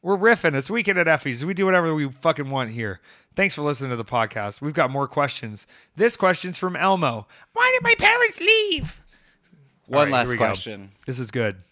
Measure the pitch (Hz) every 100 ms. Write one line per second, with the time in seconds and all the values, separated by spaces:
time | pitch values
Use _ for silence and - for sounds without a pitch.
0 | 175 196 214 226 170 139 135 233 202 185
1 | 165 156 143 120 156 190 190 185 165 156
2 | 139 127 165 151 135 135 120 113 110 92
3 | _ _ _ - 196 - 147 135 135 120
4 | 107 123 110 110 104 - 147 156 131 135
5 | 139 - 143 - 113 104 - _ _ -
6 | 226 - 185 180 180 175 185 175 185 190
7 | 147 113 107 - _ 453 494 508 480 466
8 | 415 480 466 - 349 440 415 330 160 -
9 | _ _ _ _ _ _ _ _ _ 135
10 | 147 131 120 117 113 98 - 104 98 _
11 | - 127 117 127 110 95 -